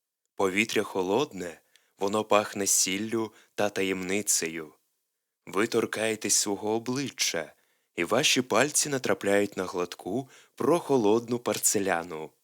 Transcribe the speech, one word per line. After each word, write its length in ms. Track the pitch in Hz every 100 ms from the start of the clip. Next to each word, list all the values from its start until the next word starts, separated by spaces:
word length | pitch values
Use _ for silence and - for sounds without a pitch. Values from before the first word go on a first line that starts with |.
| _ _ _ -
Повітря 480 | 98 95 113 113
холодне, 760 | 98 98 90 110 147 92 90 80 _ _ _ _
воно 260 | 98 110
пахне 440 | 107 104 107 104 98
сіллю 640 | - - 95 110 113 107 - _ -
та 140 | 104
таємницею. 1040 | 101 95 95 92 101 104 - 85 82 76 - _ _ _ _ _ _ -
Ви 220 | 95 117
торкаєтесь 680 | 120 110 104 110 110 104 -
свого 360 | 107 98 107
обличчя, 840 | 113 117 127 135 - - 85 78 - _ _ _ -
і 80 |
ваші 380 | 85 110 - 131
пальці 480 | 127 104 151 - 151
натрапляють 680 | 139 - 101 101 101 101 -
на 60 |
гладку, 680 | 90 90 87 - 90 113 131 - - -
прохолодну 840 | 135 170 165 135 101 113 117 120
парцеляну. 920 | 113 107 - 107 95 85 85 80 78 _